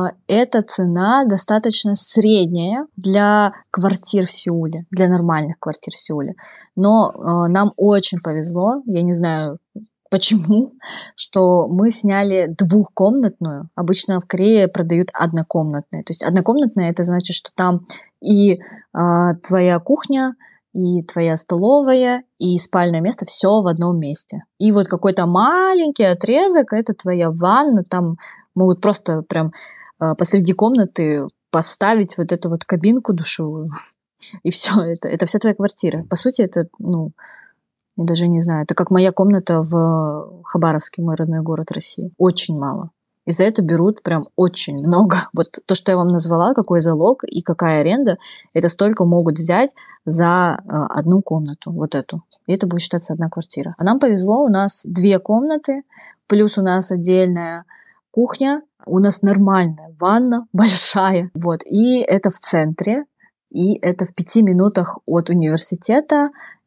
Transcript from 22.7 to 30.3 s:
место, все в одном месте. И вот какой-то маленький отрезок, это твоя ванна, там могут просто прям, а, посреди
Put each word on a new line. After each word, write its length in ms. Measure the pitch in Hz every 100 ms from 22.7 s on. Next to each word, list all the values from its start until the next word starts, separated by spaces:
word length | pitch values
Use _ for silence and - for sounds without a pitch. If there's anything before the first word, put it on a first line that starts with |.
| 185 175 165
место, 240 | 180 - 180
все 360 | - 196 214
в 60 | 180
одном 320 | 165 175 175
месте. 440 | 143 151 - - - -
И 120 | 214
вот 160 | 202 190
какой-то 380 | 175 196 190 175
маленький 760 | 180 247 359 381 370 311 285
отрезок, 720 | 196 175 202 277 392 339 233
это 200 | 220 226
твоя 380 | 196 185 180 165
ванна, 520 | 165 175 240 302 214
там 340 | 175 180 170 170 - - _ 185
могут 260 | 185 180
просто 420 | 208 202 - 160
прям, 280 | 156 165 160 - - - - _
а, 160 | 160 156
посреди 380 | 175